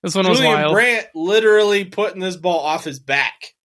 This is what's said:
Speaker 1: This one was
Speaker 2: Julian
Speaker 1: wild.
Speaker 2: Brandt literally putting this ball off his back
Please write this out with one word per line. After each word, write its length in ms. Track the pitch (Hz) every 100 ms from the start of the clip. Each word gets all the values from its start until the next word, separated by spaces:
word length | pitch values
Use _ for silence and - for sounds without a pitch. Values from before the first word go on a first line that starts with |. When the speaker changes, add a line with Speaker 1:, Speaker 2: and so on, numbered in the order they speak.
Speaker 1:
This 140 | 190
one 120 | 190 185
was 80 | 254
Speaker 2:
Julian 180 | 247 151
Speaker 1:
wild. 120 | 151
Speaker 2:
Brandt 340 | 190 247 226 -
literally 720 | 160 170 220 220 214 208 202
putting 380 | 190 202 208 190
this 160 | 185 175
ball 220 | 175 165
off 240 | 147 160
his 140 | 160 135
back 540 | 131 139 123 - - _